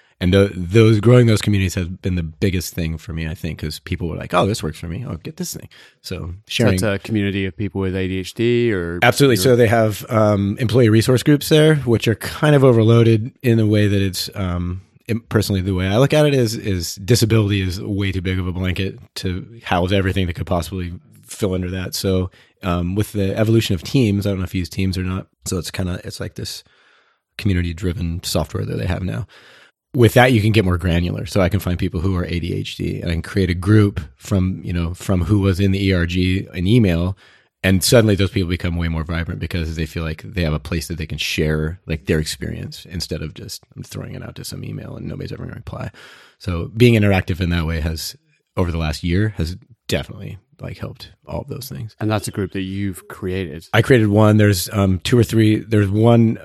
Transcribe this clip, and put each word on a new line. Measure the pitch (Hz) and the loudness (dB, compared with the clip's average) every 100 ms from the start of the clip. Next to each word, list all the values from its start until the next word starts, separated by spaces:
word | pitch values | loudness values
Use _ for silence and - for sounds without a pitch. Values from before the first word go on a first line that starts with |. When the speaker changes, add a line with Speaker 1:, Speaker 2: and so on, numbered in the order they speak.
| _ _ | _ _
Speaker 1:
And | 90 | 2
tho-, | 98 98 | 4 4
those, | 95 87 104 110 110 | 0 2 6 6 6
growing | 110 123 117 | 6 8 6
those | 107 | 4
communities | - 101 95 101 | 2 0 0 -2
has | 87 | -4
been | 90 98 90 | -6 -4 -4
the | |
biggest | 80 78 104 90 - | -4 -2 -2 -2 -4
thing | - 82 80 | -6 -6 -6
for | - | -8
me, | 80 80 | -8 -8
I | |
think, | 80 80 80 | -8 -10 -8
'cause | 78 78 | -10 -10
people | - 87 85 | -8 -6 -6
were | 87 | -8
like, | - | -4
"Oh, | 180 113 | 0 0
this | - | -2
works | 78 76 | -6 -10
for | 85 | -10
me. | 85 | -10
I'll | 120 80 | -10 -12
get | - 78 | -14 -12
this | 180 | -12
thing." | - - - - _ | -12 -18 -20 -20 _
So | - 92 82 90 - | -12 -10 -10 -14 -10
sharing | - 117 92 | 0 2 2
Speaker 2:
So | 107 | 0
it's | 98 | -2
a | - | -2
community | 107 101 98 95 | -2 -2 -2 -4
of | - | -6
people | 101 98 | -6 -4
with | 95 | -4
A | 95 95 | -2 -4
D | 95 | -4
H | 92 | -6
D | - 117 120 120 | -2 0 2 2
or | 98 85 87 | 0 -4 2
Speaker 1:
Absolutely. | 120 123 143 110 | 2 4 4 4
Speaker 2:
your | |
Speaker 1:
So | 110 | 4
they | 120 117 | 4 4
have, | 117 110 101 - | 4 2 -2 -2
um, | 110 107 104 98 - | 2 2 2 0 -2
employee | 120 113 117 | 0 4 4
resource | 110 110 127 | 4 4 2
groups | - 147 - | 4 2 4
there, | 156 156 156 | 4 4 4
which | 120 110 - | 2 0 0
are | 107 | -2
kind | - - 147 147 | -4 -2 4 6
of | |
overloaded | 131 113 110 117 113 113 117 - | 6 6 6 6 6 4 0 -4
in | 127 113 | 0 2
a | 107 | 4
way | 107 104 | 4 2
that | 101 | 2
it's, | 98 90 - | 0 -4 -8
um, | - 92 87 87 90 - _ - | -6 -4 -2 -4 -6 -12 _ -8
im-, | 113 - | -8 -2
personally, | 113 101 98 | 0 0 0
the | 92 | 0
way | 92 95 | -2 0
I | 104 | 2
look | 135 | 2
at | 151 151 | 4 2
it | |
is, | 139 117 110 | 2 0 -2
is | - 92 85 - | -4 -4 -6 -10
disability | 95 120 113 110 101 101 | 0 2 4 2 2 0
is | 92 90 | -2 -4
way | 107 98 101 | -4 -4 -2
too | 95 | -4
big | 90 92 | -4 -4
of | 92 | -4
a | |
blanket | 87 92 90 98 - - - | -4 -4 -4 -6 -8 -16 -10
to | 98 90 - 113 | -6 -6 -10 -16
house | - 92 90 | -4 0 2
everything | 98 95 92 90 | 0 0 -2 -2
that | |
could | 82 87 | -4 -4
possibly | 90 82 95 87 85 - _ | -2 -4 -6 -8 -12 -18 _
fill | - - 101 | -20 -6 -2
under | 92 90 | -2 -4
that. | 92 90 | -6 -8
So, | - 98 95 90 - _ _ | -4 0 0 0 -6 _ _
um, | 95 87 87 98 | -4 -2 -2 -2
with | 104 | -2
the | 104 95 110 | -2 -2 0
evolution | 110 113 110 92 | 2 2 2 -2
of | |
Teams, | - 143 113 101 101 | 0 2 2 2 0
I | |
don't | 98 | -4
know | |
if | 90 | -4
you | 95 | -4
use | 87 | -6
Teams | - 95 92 | -4 -4 -2
or | |
not. | 92 92 - _ | -4 -6 -10 _
So | - 92 | -8 -6
it's | 78 | -6
kinda, | - 92 90 | -6 -6 -6
it's | - - | -10 -12
like | 95 | -12
this | - 107 - - _ _ _ _ _ _ - | -10 -12 -12 -18 _ _ _ _ _ _ -4
community-driven | 104 92 87 82 90 87 87 85 | 0 0 0 -4 -4 -4 -4 -6
software | - - 78 101 | -4 -4 -4 -6
that | 104 - | -6 -6
they | 104 | -4
have | 85 | -4
now. | 92 - 101 - - - _ _ _ | -4 -6 -10 -14 -20 -20 _ _ _
With | 135 113 | 4 4
that, | - 127 | 6 6
you | 120 | 4
can | 104 | 4
get | 107 | 4
more | 92 87 | 2 2
granular. | 92 85 87 101 | 2 2 0 -4
So | - - | -4 0
I | 90 | 2
can | 98 | 0
find | 92 87 | -2 -2
people | 92 90 | -2 -2
who | 92 90 | -2 -2
are | |
A | 87 85 | -2 -4
D | 87 | -4
H | 95 101 - | -6 -6 -6
D | 85 - | -6 -4
and | 87 | -4
I | |
can | 85 | -4
create | - - 92 | -2 0 2
a | |
group | 87 90 107 101 - - - | 2 4 6 6 0 -8 -14
from, | - 98 92 90 | -4 0 0 -2
you | 110 | -4
know, | 87 85 | -4 -4
from | 87 - 92 | -4 -2 0
who | 87 104 | 2 2
was | 98 90 | 2 2
in | 98 | 2
the | 95 | 2
E | 98 | 2
R | 92 | 2
G | 85 90 90 95 - | 0 0 0 0 -4
an | 92 90 | -4 2
email, | 123 104 82 87 95 _ _ _ _ | 4 4 2 0 -4 _ _ _ _
and | 92 95 | 0 2
suddenly | - 127 110 98 | 4 6 6 4
those | 98 | 0
people | - 85 | 0 -2
become | 87 90 85 | -2 -2 -2
way | 85 | -2
more | 80 | -2
vibrant | 78 82 85 82 | -4 -4 -4 -6
because | 85 90 80 80 | -6 -6 -6 -6
they | 80 | -6
feel | 87 | -6
like | 80 78 | -6 -8
they | - - | -8 -4
have | 82 | -2
a | 76 | -2
place | - 85 - | -4 -6 -6
that | 82 | -8
they | 78 | -8
can | 73 | -8
share, | - - 78 78 78 85 - | -6 -2 -2 -2 -4 -6 -8
like, | 78 - | -6 -2
their | 82 | -2
experience | 78 - 78 80 147 - | -2 -6 -10 -10 -12 -14
instead | - 87 - 82 | -14 -10 -8 -10
of | 82 | -10
just, | - - - - - | -14 -16 -18 -18 -18
"I'm | |
throwing | 95 101 95 | -14 -14 -14
it | 95 | -14
out | 90 | -16
to | - | -16
some | - - | -14 -12
email | 101 104 - - | -12 -12 -12 -14
and | - | -12
nobody's | - - | -12 -12
ever | - | -12
gonna | 87 | -14
reply." | - - - - - - - - _ | -14 -14 -12 -12 -14 -20 -20 -20 _
So | - 85 85 110 | -8 -6 -6 4
being | 120 | 6
interactive | 113 104 95 - 90 | 6 4 2 0 -4
in | 90 | -2
that | 87 80 | -2 -2
way | 82 | -4
has, | 80 80 - - _ _ _ - | -4 -6 -10 -14 _ _ _ -4
over | 87 | -4
the | 82 | -2
last | 80 73 | -4 -4
year, | 90 90 107 104 | -2 0 0 -2
has | 82 92 - _ - | -6 -6 -16 _ -8
definitely, | - - 98 98 98 _ _ | -6 -6 -12 -16 -16 _ _
like, | 92 - | -16 -12
helped | - - - _ | -14 -14 -20 _
all | - - | -12 -12
of | 143 | -10
those | - 127 | -12 -12
things. | 139 113 - | -12 -14 -8
Speaker 2:
And | 107 | -4
that's | 107 104 | -2 -4
a | |
group | 107 95 | -6 -6
that | 98 | -6
you've | 95 98 101 90 - | -8 -6 -6 -8 -14
created. | - 95 92 90 76 - | -10 -6 -6 -6 -10 -2
Speaker 1:
I | 107 | 0
created | 113 131 107 | 4 4 4
one. | 101 107 107 | 4 6 6
There's, | 104 95 - | 4 2 0
um, | 107 98 95 | 0 2 2
two | - 123 | 2 2
or | |
three, | 110 110 107 107 | 4 4 2 2
there's | - 110 101 | 0 0 2
one | 104 113 117 113 120 | 4 4 6 4 0